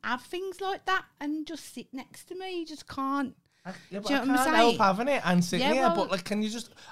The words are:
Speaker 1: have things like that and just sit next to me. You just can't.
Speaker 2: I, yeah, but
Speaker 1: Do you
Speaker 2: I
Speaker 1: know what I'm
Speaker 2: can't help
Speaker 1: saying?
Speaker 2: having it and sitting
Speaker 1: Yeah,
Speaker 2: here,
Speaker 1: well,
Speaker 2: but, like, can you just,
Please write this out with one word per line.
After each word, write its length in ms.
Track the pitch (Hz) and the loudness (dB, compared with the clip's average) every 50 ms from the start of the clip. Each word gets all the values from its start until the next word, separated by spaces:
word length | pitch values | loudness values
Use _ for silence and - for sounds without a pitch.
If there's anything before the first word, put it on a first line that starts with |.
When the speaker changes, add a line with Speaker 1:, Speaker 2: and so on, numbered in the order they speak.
| - | -6
Speaker 1:
have 180 | 214 233 247 | -6 -6 -6
things 400 | - - - 359 370 381 370 - | -6 -8 -10 -8 -8 -8 -8 -6
like 240 | 403 381 392 - - | -6 -6 -6 -6 -4
that 200 | - 370 370 359 - _ _ | -2 -2 -2 -2 -6 _ _
and 280 | 302 294 302 311 302 302 | -8 -6 -6 -6 -6 -8
just 260 | 330 285 - - - | -10 -12 -14 -14 -14
sit 140 | 247 233 - | -14 -14 -12
next 340 | - 262 254 - - - - | -12 -14 -14 -14 -18 -20 -18
to 100 | - 349 | -14 -12
me. 240 | 370 370 381 370 349 | -10 -10 -8 -8 -8
You 60 | 330 320 | -8 -8
just 200 | 311 294 - - | -12 -16 -16 -12
can't. 480 | - - 269 269 277 277 277 240 - - _ _ _ _ _ | -8 -6 -2 -2 0 0 -2 -4 -6 -12 _ _ _ _ _
Speaker 2:
I, 60 | 175 190 - - - | -14 -14 -14 -16 -12
yeah, 100 | 170 202 | -12 -8
but 80 | 208 - | -2 0
Speaker 1:
Do 40 | 285 | 0
you 60 | 277 | 2
Speaker 2:
I 60 | 240 | 2
Speaker 1:
know 60 | 269 269 | 2 4
what 60 | - | 4
I'm 40 | 262 | 4
Speaker 2:
can't 100 | - 311 - | 4 6 6
help 100 | 233 240 | 6 6
Speaker 1:
saying? 80 | 233 - | 6 6
Speaker 2:
having 280 | 220 196 190 196 185 185 | 4 4 4 2 0 0
it 140 | - 247 - | 0 0 2
and 180 | 175 180 175 175 | 2 4 4 2
sitting 220 | - - 220 254 277 | 2 0 2 2 2
Speaker 1:
Yeah, 60 | 311 | 2
Speaker 2:
here, 80 | - 269 | 4 4
Speaker 1:
well, 120 | 339 339 | 4 4
Speaker 2:
but, 160 | 330 - - | 2 0 0
like, 120 | 185 196 - | -2 -4 -2
can 180 | - 202 208 214 | -4 -2 -2 -2
you 60 | 214 | -4
just, 200 | 214 240 220 - - - - - | -4 -8 -10 -12 -18 -20 -20 -20